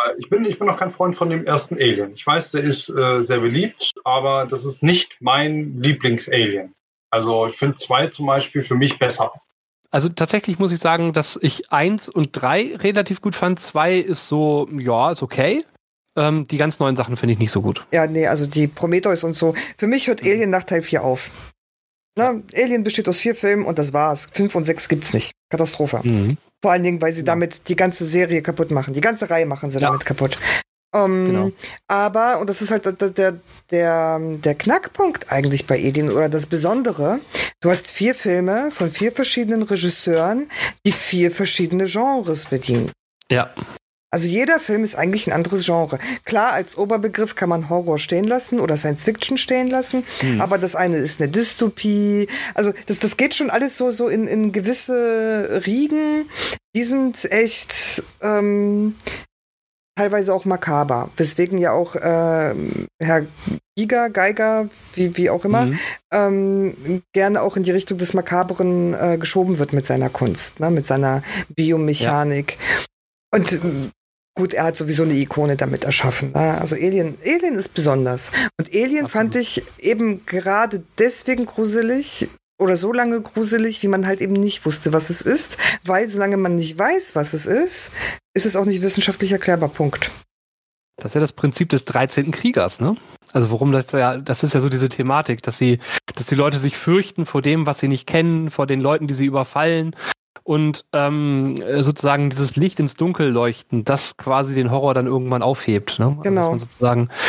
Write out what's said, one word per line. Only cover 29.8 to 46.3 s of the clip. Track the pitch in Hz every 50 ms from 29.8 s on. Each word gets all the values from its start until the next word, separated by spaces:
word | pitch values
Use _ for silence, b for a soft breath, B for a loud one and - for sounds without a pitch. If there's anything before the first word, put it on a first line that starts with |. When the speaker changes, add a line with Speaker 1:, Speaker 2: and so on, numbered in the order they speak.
Speaker 2:
Ja. | 143 139
Speaker 3:
damit | 135 135 -
kaputt. | - 143 - 135 135 - - B B B B B _ _ _ _ _
Ähm, | - 208 202 190 185 185 185
Speaker 2:
Genau. | 185 185 185 190 196 190 B B B B B B
Speaker 3:
aber, | - 196 202 208 208 190 220 226 240 180 160
und | 208 202
das | 196 -
ist | 208 196
halt | 220 208 208
der, | 190 185 - 202 196
der, | 185 - 190 190 175 175 - b b b b -
der, | 175 170 170 170 165 165 160 160 160 160
der | 160 160 156 151 160 156 147
Knackpunkt | 147 - 214 285 381 - - - - 392 349 - - - -
eigentlich | - 139 139 143 139 139 - -
bei | 135
Alien | 135 147 135 135 151 151 143
oder | 104 139 156 156
das | 151 156 147
Besondere, | 151 170 160 151 175 220 262 254 233 170 147 143 160 214 277 - B B B B B B B
du | - 170
hast | 180 175 - -
vier | - - 196 240 254
Filme | - - 208 180 180 180 185 196 226 277 302
von | - - 180 160
vier | 147 - 202 233
verschiedenen | 233 - 262 254 - 247 233 208 226 220
Regisseuren, | 214 208 202 180 165 180 170 - - 185 165 160 165 180 220 254 294 294 B B B B B B -
die | 208
vier | - - - - 185 180 175 175
verschiedene | 175 - 196 190 - - 180 160 175 185 190
Genres | 185 185 214 247 269 277 254 202 170 160 147 -
bedienen. | - 143 127 - - 120 120 139 147 - _ _ _ _ - - -
Speaker 2:
Ja. | 123 123 - - - - - - - - _ _ _ _ _ _
Speaker 3:
Also | - 175 170
jeder | 175 175 220 269 294 330 311
Film | - - 214 214
ist | 220 208 -
eigentlich | - 160 180 - 214 - 170
ein |
anderes | - 160 170 175 196 190 175
Genre. | 180 170 170 165 151 143 127 B 247 254 B B
Klar, | -